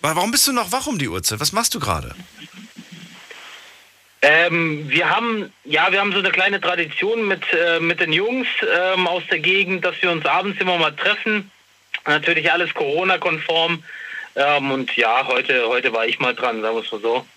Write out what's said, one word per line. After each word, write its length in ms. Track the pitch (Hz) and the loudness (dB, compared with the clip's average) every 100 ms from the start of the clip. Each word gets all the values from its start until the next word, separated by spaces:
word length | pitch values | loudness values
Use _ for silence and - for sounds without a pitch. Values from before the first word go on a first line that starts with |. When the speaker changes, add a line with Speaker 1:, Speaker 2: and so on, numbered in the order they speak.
Speaker 1:
Wa-, 140 | 147 | 0
warum 160 | 160 202 | 2 2
bist 160 | 254 - | 2 2
du 60 | |
noch 180 | 254 196 | 2 0
wach 160 | 240 285 | -2 -2
um 120 | 220 | -2
die 100 | 127 | -2
Uhrzeit? 320 | 87 - 107 | -2 -2 -2
Was 100 | 151 | -2
machst 240 | 196 233 | 0 -2
du 60 | - | -2
gerade? 340 | - 82 62 - 180 - - - 196 - - 165 175 - - - - - - - - _ _ _ | -2 -2 -4 -14 -18 -18 -20 -18 -20 -20 -20 -20 -20 -20 -20 -18 -18 -20 -20 -20 -20 _ _ _
Speaker 2:
Ähm, 640 | 147 156 175 170 165 151 151 | 6 6 4 2 0 -2 -2
wir 200 | 143 180 | 0 2
haben, 420 | 202 233 220 196 _ | 2 0 -2 -6 _
ja, 260 | - 151 180 | -4 2 2
wir 80 | 190 | 2
haben 140 | 202 | 2
so 80 | 196 | 0
eine 100 | 190 | 0
kleine 300 | 180 190 196 | 2 2 0
Tradition 640 | 170 175 160 - 196 233 208 | -2 -2 -2 -2 -2 0 0
mit, 160 | 190 - | -2 0
äh, 280 | 170 170 170 | 0 2 2
mit 180 | 165 165 | 0 0
den 120 | 170 | 0
Jungs, 340 | 156 214 254 247 - 190 | 2 0 -2 -2 -2 0
ähm, 360 | 170 185 185 180 | 2 2 2 0
aus 160 | 180 - | -2 -2
der 100 | 165 | -2
Gegend, 440 | 175 190 185 185 | 2 2 2 0
dass 160 | 180 - | -2 0
wir 120 | 170 | 0
uns 120 | 170 147 | 0 0
abends 340 | 160 196 196 | 0 0 -2
immer 180 | 185 175 | 0 2
mal 160 | 156 | 0
treffen. 560 | 147 196 202 226 214 196 _ _ _ _ - - | 0 -2 0 0 -2 -4 _ _ _ _ -8 0
Natürlich 440 | 151 165 160 160 | 0 2 2 2
alles 200 | 165 170 | 2 0
Corona-konform. 1080 | 147 147 151 185 180 180 160 151 165 165 165 - - - - - - | -2 0 0 2 0 0 -2 0 0 0 -2 -8 -16 -12 -12 -10 0
Ähm, 340 | 139 147 139 | 2 2 2
und 240 | 135 123 123 | -2 -2 0
ja, 300 | 117 123 135 | 2 2 2
heute, 400 | 127 127 127 113 | 0 2 2 2
heute 260 | 127 127 | 2 0
war 140 | 113 117 | 0 -2
ich 140 | 117 | 0
mal 140 | 127 | -2
dran, 280 | 117 127 113 | 0 -2 -2
sagen 140 | 110 113 | -2 -2
wir's 160 | 107 | -4
mal 80 | 110 | -4
so. 260 | 113 123 120 | 0 -2 -4